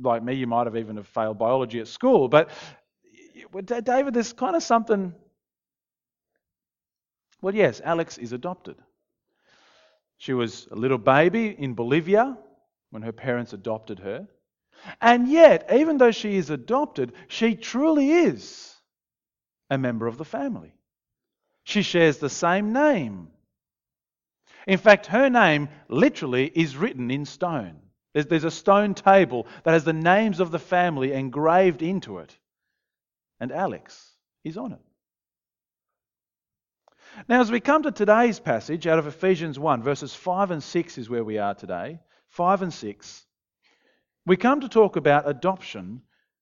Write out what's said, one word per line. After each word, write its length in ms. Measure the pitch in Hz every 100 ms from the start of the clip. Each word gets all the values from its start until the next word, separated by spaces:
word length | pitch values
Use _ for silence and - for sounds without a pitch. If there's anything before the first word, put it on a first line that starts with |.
like 220 | 123 117
me, 100 | 120 135
you 120 | 123
might 180 | 117 120
have 120 | 113
even 180 | 110 107
have 120 | 101
failed 300 | - 110 104
biology 440 | 113 131 120 117
at 80 | 113
school. 400 | - 254 226 131
But, 200 | 151 165 - - - _ _ _ _ - - -
well, 120 | 190
Da-, 180 | 190 240
David, 320 | 226 254 277
there's 200 | 233 226
kind 220 | - 262 330
of 80 |
something. 500 | - 233 220 202 185 165 _ _ _ _ _ _ _ _ _ _ _ _ _ _ _ _ _ _ _ _ _ _
Well, 100 | 185
yes, 260 | 214 165 110
Alex 340 | - 165 160 -
is 160 | 120
adopted. 420 | 123 170 180 - - _ _ _ _ _ _ _ _ _ _ _ _ _ _
She 160 | -
was 340 | 127 117 - -
a 40 | 101
little 240 | 123 131
baby 480 | 110 135 175 220 220
in 280 | 185 139 120
Bolivia 640 | 117 151 165 202 269 247 - _ _ _ _
when 140 | 110
her 80 | 113
parents 420 | 113 131 120 117
adopted 460 | 101 113 110 - 95
her. 280 | 98 120 202 _ _ _ _ _ - -
And 280 | 233 240 247
yet, 420 | 311 311 165 -
even 260 | 226 320 294
though 140 | 240
she 260 | - 214 196
is 120 | 143
adopted, 640 | 147 120 254 294 - 123 - -
she 280 | - 226 214
truly 560 | - 240 311 302 277
is 640 | 339 285 113 - - - _ _ _ _ _ _ _ _ _ -
a 80 | 135
member 300 | 131 113 117
of 100 | 120
the 80 | 160
family. 480 | - 277 165 80 _ _ _ _ _ _ _ _ _
She 180 | - 208
shares 360 | - 170 165 143
the 120 | 143
same 440 | - 170 190 208
name. 540 | 254 302 233 120 95 82 _ _ _ _ _ _ _ _ _ _ _ _ _ -
In 100 | 190
fact, 300 | 220 202 -
her 220 | 208 269
name 400 | 240 190 147 147 - -
literally 580 | 127 247 - 143 127 139
is 320 | 165 160 131
written 320 | 214 127 123
in 140 | 139 143
stone. 520 | - 180 156 92 78 _ _ _
There's, 120 | 151 151
there's 160 | 165
a 80 | 160
stone 420 | - - 196 208
table 540 | 190 196 196 160 123 - -
that 80 | -
has 120 | 165
the 100 | 151
names 460 | 160 165 196 226 170
of 120 | 175
the 80 | 165
family 520 | - 180 180 143 131
engraved 720 | 135 135 131 156 180 190 165
into 360 | 160 190 - 92
it. 160 | - _ _ _ _ _ _ _ _ _ _ -
And 120 | 123
Alex 600 | 147 185 90 - - _ _ _ _
is 140 | 160 170
on 160 | 254
it. 80 | - _ _ _ _ _ _ _ _ _ _ _ _ _ _ _ _ _ _ _ _ _ _ _ 208 -
Now, 140 | 247
as 100 | 226
we 80 | 233
come 240 | - 311
to 80 | 302
today's 480 | 208 202 214 240 196
passage 480 | 156 113 - 160 170
out 100 | 160
of 80 | 147
Ephesians 540 | - 190 180 165 139
one, 240 | 151 123
verses 320 | 123 139 135 -
five 340 | 180 180 202
and 140 | 165
six 340 | - 175 165 -
is 120 | 113
where 160 | 120 110
we 120 | 107
are 160 | 101
today, 460 | 101 95 87 110 165 _ _ _
five 340 | - 175 196
and 100 | 185
six, 500 | - 107 104 - - _ _ _ _ _ _ _ _ _ _ -
we 120 | 185
come 240 | 240 294
to 80 | 262
talk 280 | 226 202 165
about 300 | 147 143 147
adoption 760 | 139 180 190 - 104 92 120 _ _ _ _